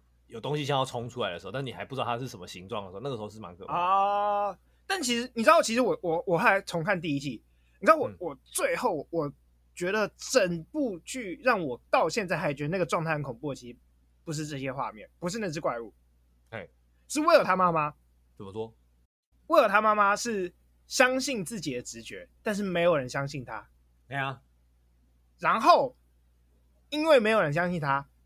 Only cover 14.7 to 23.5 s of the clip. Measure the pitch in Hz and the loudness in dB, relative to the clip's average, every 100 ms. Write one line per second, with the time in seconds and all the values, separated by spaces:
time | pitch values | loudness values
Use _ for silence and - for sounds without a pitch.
14.7 | 131 117 104 95 _ 175 220 202 151 156 | -6 -6 -8 -18 _ -6 -4 -4 -4 -4
15.7 | 120 113 - _ _ _ _ _ 110 87 | -4 -8 -16 _ _ _ _ _ -14 -14
16.7 | _ _ _ - 285 311 320 190 185 180 | _ _ _ -8 -2 4 4 6 2 2
17.7 | 160 147 - _ _ _ - 98 101 113 | 2 -2 -6 _ _ _ -18 -12 -10 -10
18.7 | - _ _ _ _ _ _ - 320 226 | -14 _ _ _ _ _ _ 0 4 6
19.7 | 202 214 214 202 202 240 208 180 - _ | 4 4 4 4 2 -2 -4 -6 -10 _
20.7 | _ - - 254 262 262 247 165 220 151 | _ -4 2 4 2 -2 -4 -6 -6 -6
21.7 | 123 - 113 110 101 87 _ 226 202 202 | -6 -8 -12 -14 -16 -16 _ -6 -4 -2
22.7 | 175 170 156 127 139 139 143 120 | 2 4 4 2 -4 -4 -6 -10